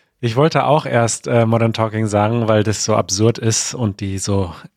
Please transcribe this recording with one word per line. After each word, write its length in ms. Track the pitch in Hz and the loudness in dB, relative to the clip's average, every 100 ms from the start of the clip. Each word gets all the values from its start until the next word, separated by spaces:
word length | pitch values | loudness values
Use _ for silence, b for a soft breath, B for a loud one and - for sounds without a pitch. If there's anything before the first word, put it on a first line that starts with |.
| b - | b -6
Ich 160 | 120 113 | -4 2
wollte 280 | 160 147 | 2 2
auch 220 | 131 151 139 | 2 0 2
erst, 400 | 123 117 - - | 0 0 -2 -2
äh, 180 | 120 | 0
Modern 280 | 117 113 113 | 2 2 0
Talking 340 | 110 110 107 110 | 0 -2 -2 0
sagen, 400 | 104 104 120 110 | 2 2 0 2
weil 160 | 107 | 2
das 220 | 107 104 | 2 -2
so 100 | - | 0
absurd 440 | 107 107 101 110 113 | 0 0 0 0 2
ist 360 | 113 110 - | -2 -2 -4
und 240 | 123 113 98 | -4 -4 -4
die 180 | 98 95 | -6 -6
so 360 | - 98 90 80 - | -2 -2 -2 -8 -20